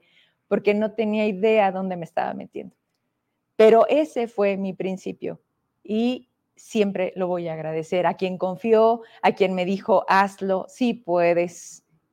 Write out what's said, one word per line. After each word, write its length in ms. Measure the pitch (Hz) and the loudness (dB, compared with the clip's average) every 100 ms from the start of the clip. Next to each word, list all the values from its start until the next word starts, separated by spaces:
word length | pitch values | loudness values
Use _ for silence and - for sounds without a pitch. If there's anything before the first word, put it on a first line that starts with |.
| _ _ _ _ - | _ _ _ _ -6
porque 280 | 202 208 | -2 0
no 160 | 208 214 | 0 -2
tenía 340 | 214 214 220 | -2 -2 -2
idea 460 | 214 185 220 220 196 | -2 0 2 2 2
dónde 260 | 185 190 175 | -2 -6 -8
me 80 | |
estaba 280 | 160 - - | -8 -6 -6
metiendo. 400 | - - - - - _ _ _ _ _ _ _ | -8 -14 -14 -16 -20 _ _ _ _ _ _ _
Pero 320 | - 220 226 - | 4 6 6 4
ese 400 | 285 302 247 233 | 2 0 -4 -6
fue 280 | - 202 | -2 -2
mi 180 | 196 190 | -2 -6
principio 680 | 185 185 185 190 - - 165 _ _ _ _ | -6 -6 -6 -10 -10 -10 -10 _ _ _ _
y 460 | - 214 240 247 - _ _ | -6 -2 -2 -4 -10 _ _
siempre 560 | _ - 220 202 190 185 | _ -4 -2 0 -2 -4
lo 120 | 185 180 | -4 -4
voy 200 | 180 170 | -4 -6
a 60 | |
agradecer 520 | 160 156 160 156 180 | -8 -6 -6 -4 0
a 100 | 170 | 0
quien 220 | 170 185 180 | -2 -4 -4
confió, 640 | 185 180 226 220 226 233 - - | -6 -4 2 4 4 2 -6 -2
a 80 | 202 | 0
quien 240 | 226 190 | 2 0
me 100 | 185 | 0
dijo, 400 | 180 196 - 190 - | -2 -2 2 2 4
"Hazlo, 600 | 190 196 - 196 190 - | 2 2 -2 -4 -4 -6
sí 240 | - 240 | -4 -4
puedes 920 | 233 - 175 170 175 175 - - - _ _ _ | -2 -2 2 2 2 0 -6 -20 -20 _ _ _